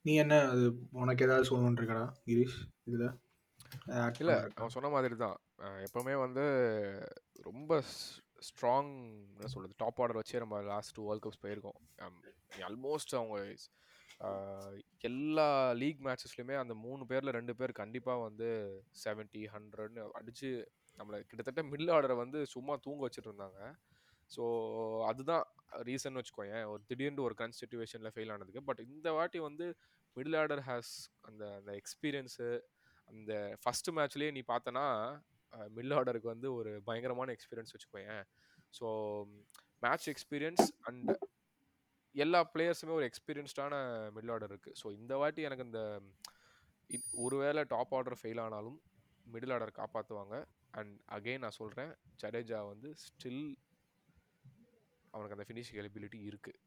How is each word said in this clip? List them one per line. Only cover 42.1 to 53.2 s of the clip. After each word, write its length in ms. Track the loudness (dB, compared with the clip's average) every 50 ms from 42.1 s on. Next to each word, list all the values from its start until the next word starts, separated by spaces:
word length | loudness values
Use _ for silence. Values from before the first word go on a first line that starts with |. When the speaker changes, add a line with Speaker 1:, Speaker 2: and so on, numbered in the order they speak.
| _
Speaker 2:
எல்லா 380 | 2 4 6 6 6 6 4 _
பிளேயர்ஸுமே 340 | 2 4 4 2 0 -2 -2
ஒரு 180 | 0 2 2
எக்ஸ்பீரியன்ஸ்டான 640 | 0 -2 -6 _ -6 -6 -6 -6 -8 -6 -4 -2 -2 -2 -2 -2 -2 -2 -4 -4 -6
மிடில் 200 | -8 -8 -4 -2
ஆர்டர் 180 | -2 -2 -2 -4
இருக்கு. 240 | -8 -12 _ -16 -16
So, 180 | -10 -10 -10 -10
இந்த 240 | -10 -6 -4 0
வாட்டி 260 | 2 2 2 2 0 -4
எனக்கு 220 | -4 -4 -4 -6
இந்த 360 | -6 -4 -4 -4 -4 -4 -6 -10 -14 -20 _ _ -20 -20 _ _ -20 _ _ _ _ _ _ _ _
இன்-, 220 | -8 -8 -6 -6 -4
ஒருவேளை 520 | -2 -2 0 0 2 2 2 2 2 0 0
டாப் 260 | 0 0 0 0 0
ஆர்டர் 240 | -2 0 -2 -4 -6 -6
ஃபெயில் 180 | -4 -4 -2
ஆனாலும் 400 | -4 -4 -4 -6 -6 -8 -10 -14 _ _ _ _ _ _ _ _ _ -12 -10
மிடில் 200 | -8 -2 0 0
ஆர்டர் 220 | 0 0 -2 -4
காப்பாத்துவாங்க. 680 | -6 -8 -4 -4 -4 -4 _ -6 -8 -6 -6 -8 -10 -10 _ _ _ _ _ -10
And 260 | -10 -10 -10 -12 -20 _ -10 -10
again 260 | -8 -4 -4 -4 -4
நான் 120 | -4 -8
சொல்றேன், 440 | -8 -8 -10 -10 -8 -8 -10 -10 -10 _ _ -20 -16 _ -8
ஜடேஜா 440 | -4 -4 -4 -4 -4 -4 -4 -4
வந்து 280 | -6 -10 -12 -14 -14 -14
still 600 | -14 -18 -20 _ _